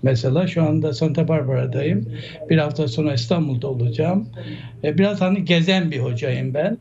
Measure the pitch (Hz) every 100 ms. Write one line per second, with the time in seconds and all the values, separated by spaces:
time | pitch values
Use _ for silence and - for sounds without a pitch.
0 | 135 123 135 139 180 175 160 156 156 123
1 | 160 165 165 160 131 127 127 131 143 196
2 | - - - - - 160 147 - 147 117
3 | 151 135 117 175 151 127 139 127 120 113
4 | 160 190 220 - - - - - 151 151
5 | 196 202 185 196 170 170 165 190 170 139
6 | 127 117 139 127 131 135 180 233